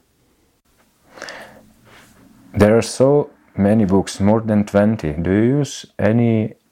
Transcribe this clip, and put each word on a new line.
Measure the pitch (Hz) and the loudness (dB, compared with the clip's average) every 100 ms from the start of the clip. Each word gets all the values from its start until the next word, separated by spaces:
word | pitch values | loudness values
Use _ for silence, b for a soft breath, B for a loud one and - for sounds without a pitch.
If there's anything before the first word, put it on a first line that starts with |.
| _ _ _ _ _ _ _ _ _ _ _ B B B B B _ _ _ - _ _ _ _ _ | _ _ _ _ _ _ _ _ _ _ _ B B B B B _ _ _ -20 _ _ _ _ _
There | - 104 113 | 2 4 4
are | |
so | 107 - 135 147 - _ _ - | 0 0 2 2 -2 _ _ -2
many | 98 113 95 | 0 2 2
books, | 95 85 - | 0 0 -2
more | 98 110 | 0 0
than | 110 104 101 | 0 -2 0
twenty. | 101 104 113 78 | 0 0 -2 -6
Do | 76 85 | -6 -2
you | 98 120 143 | 0 0 -2
use | 135 - - - | -4 -10 -16 -4
any, | 101 117 117 110 107 - _ | -2 0 0 -2 -4 -10 _